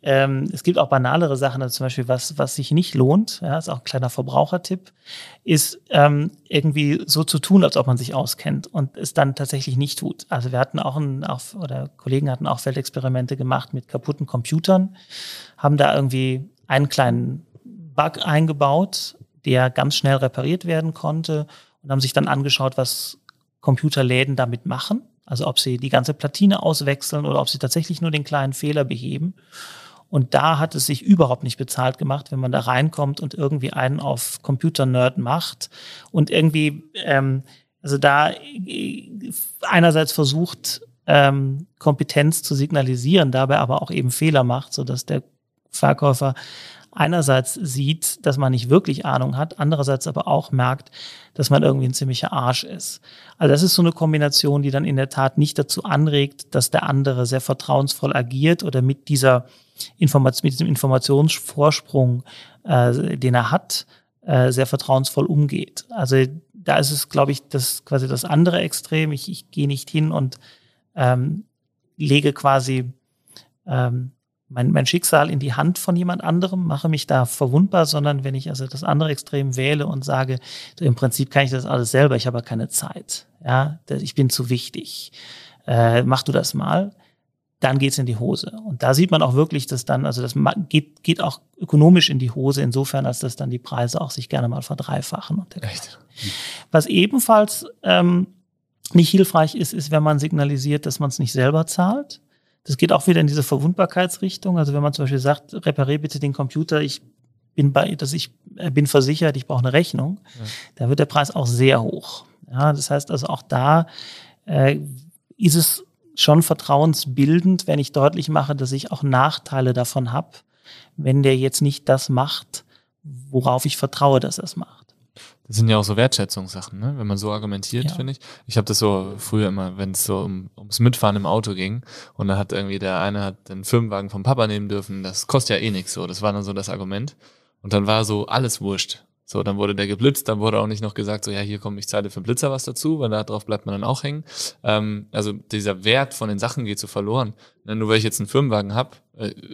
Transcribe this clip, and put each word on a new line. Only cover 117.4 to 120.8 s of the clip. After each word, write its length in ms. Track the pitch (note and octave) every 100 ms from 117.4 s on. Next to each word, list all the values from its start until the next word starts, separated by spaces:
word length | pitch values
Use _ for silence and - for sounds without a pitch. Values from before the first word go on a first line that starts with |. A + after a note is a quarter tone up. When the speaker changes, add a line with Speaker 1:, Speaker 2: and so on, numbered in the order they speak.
| F3+ F3+ -
Speaker 1:
wenn 120 | D3
ich 140 | C#3
deutlich 360 | - C#3 E3+ D3+
mache, 260 | D3+ C#3+ C#3+
dass 160 | C3
ich 180 | C3+ -
auch 100 | C3+
Nachteile 720 | D3 B2+ C#3 - - C3+ B2+
davon 400 | B2 B2 C#3 B2
hab, 300 | B2+ E3 - _ _ - -